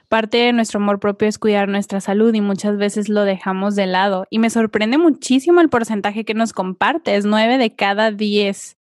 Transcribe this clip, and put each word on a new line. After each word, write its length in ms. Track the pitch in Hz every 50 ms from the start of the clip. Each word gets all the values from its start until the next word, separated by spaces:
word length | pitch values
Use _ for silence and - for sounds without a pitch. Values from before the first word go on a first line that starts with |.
| _ -
parte 300 | 220 226 220 214 - 233
de 140 | 240 247
nuestro 280 | 240 233 220 - - 208
amor 180 | 208 202 202 202
propio 300 | - 208 202 - 214 214
es 100 | 208 -
cuidar 300 | - 220 208 202 202 196
nuestra 320 | 196 202 202 - 196 196
salud 340 | - - 196 208 220 233 220
y 60 | 214
muchas 360 | 202 202 196 175 - 208 208
veces 320 | 202 202 202 202 214 208 214
lo 140 | 208 208
dejamos 540 | 208 196 190 185 - 196 190 190 196 208 202
de 100 | 202 196
lado. 400 | 185 180 185 190 202 196 185 190 -
Y 100 | - 220
me 100 | 226 226
sorprende 480 | 226 233 226 214 - 214 214 220 254 302
muchísimo 600 | 349 330 262 - - - 254 269 262 339 349 359
el 100 | 330 277
porcentaje 540 | - 240 226 - 220 202 190 208 202 220 220
que 100 | - 214
nos 180 | 220 226 208
compartes, 720 | - - 185 185 185 - 196 214 285 330 - - 202 202 202
nueve 320 | 208 214 214 220 226 247
de 200 | 269 247 220 -
cada 340 | - 208 196 202 208 220 220
diez. 680 | 208 202 214 208 208 208 202 196 196 - - - - _ _